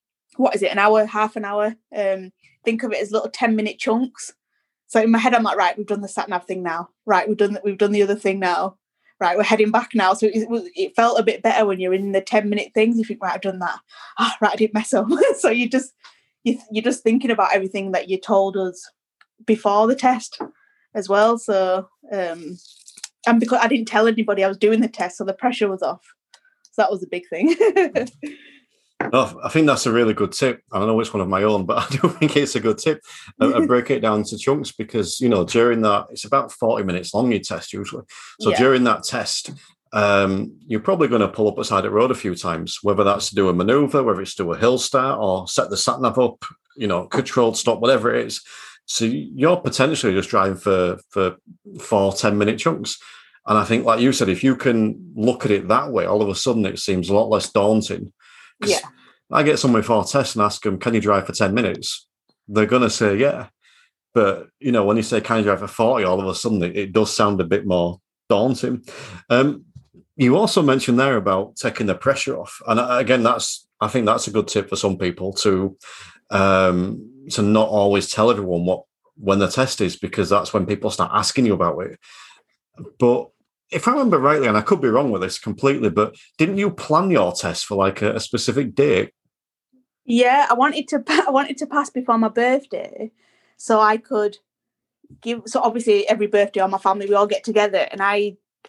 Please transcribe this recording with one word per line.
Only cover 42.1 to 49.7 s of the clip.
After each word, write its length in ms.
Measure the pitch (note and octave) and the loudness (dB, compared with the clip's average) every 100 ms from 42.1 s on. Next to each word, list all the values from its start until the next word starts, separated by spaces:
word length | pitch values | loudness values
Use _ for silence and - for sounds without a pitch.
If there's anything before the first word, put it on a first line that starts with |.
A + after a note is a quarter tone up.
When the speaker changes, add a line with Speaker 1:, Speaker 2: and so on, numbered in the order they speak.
Speaker 2:
a 40 | - | 0
few 180 | G2+ | -4
times, 460 | F2 F2+ E2 E2+ - | -6 -6 -6 -8 -4
whether 220 | G2+ G2 | -2 2
that's 260 | G2+ G2+ - | 2 2 -2
to 60 | - | 0
do 140 | F#2+ | 2
a 40 | |
manoeuvre, 480 | F2+ F#2+ C3+ C#3+ D3 | 2 2 2 2 0
whether 180 | B2 F#2 | 0 -2
it's 140 | F#2+ - | -6 -6
to 80 | |
do 100 | F2 | -6
a 40 | D#2+ | 0
hill 200 | A2+ B2+ | 2 2
start 420 | - C3+ C3 A2+ | 0 -2 0 -2
or 280 | G#2 F#2 F#2 | -2 -2 -2
set 220 | - - | -4 -2
the 80 | G2 | -2
sat 240 | - B2 | -2 0
nav 160 | B2 G#2+ | -2 0
up, 260 | B2 - - - _ - | 0 -2 -18 -18 _ -8
you 100 | G#2 | -4
know, 180 | F2 F2+ | -4 -2
controlled 500 | - B2+ - A#2 A2 | -4 -2 2 2 2
stop, 220 | - G#2 | -2 0
whatever 320 | A#2+ C3 A2+ A#2+ | 2 2 2 -2
it 100 | A#2 | -4
is. 160 | A2 - - - - - | -10 -14 -20 -20 -20 -10
So 200 | - A2+ | -2 -2
you're 520 | C#3 C#3+ C3 D3+ F3+ | -2 -8 0 2 2
potentially 560 | - | -2